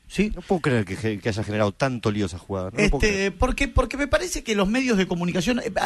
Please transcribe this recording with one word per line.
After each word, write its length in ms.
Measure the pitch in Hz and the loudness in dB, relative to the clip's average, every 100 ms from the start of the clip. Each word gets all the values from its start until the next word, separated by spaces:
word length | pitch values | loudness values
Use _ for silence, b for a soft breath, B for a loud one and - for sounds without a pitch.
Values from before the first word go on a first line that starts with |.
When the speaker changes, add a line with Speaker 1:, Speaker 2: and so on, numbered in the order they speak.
| - | -6
Speaker 1:
¿Sí? 240 | - 214 180 | 0 0 0
Speaker 2:
No 60 | |
puedo 180 | - 185 | -2 0
creer 240 | 151 120 92 | 2 2 0
que 100 | 92 | -2
ge-, 240 | 107 101 | -2 -2
que 100 | 117 | -2
haya 140 | 104 | -2
generado 280 | 101 107 104 | -2 0 0
tanto 400 | - 135 123 110 | 2 -2 0 0
lío 160 | 104 95 | 0 -2
esa 100 | 87 | -4
jugada, 320 | - 95 92 | -6 -6 -4
no 100 | 110 | 0
lo 100 | 208 | 2
puedo 120 | 139 | 4
Speaker 1:
Este, 120 | 214 196 | 2 2
Speaker 2:
creer. 220 | 196 - | -2 0
Speaker 1:
porque, 300 | 254 - 277 | -2 0 0
porque 300 | - 233 269 | 2 0 -2
me 100 | 285 | 0
parece 360 | - 359 202 | 0 0 -6
que 100 | - | -2
los 160 | 202 190 | 0 2
medios 280 | 247 262 202 | 2 2 2
de 100 | 185 | 2
comunicación, 520 | 175 175 185 214 240 | 0 -2 0 0 0
eh, 140 | - - | -2 -2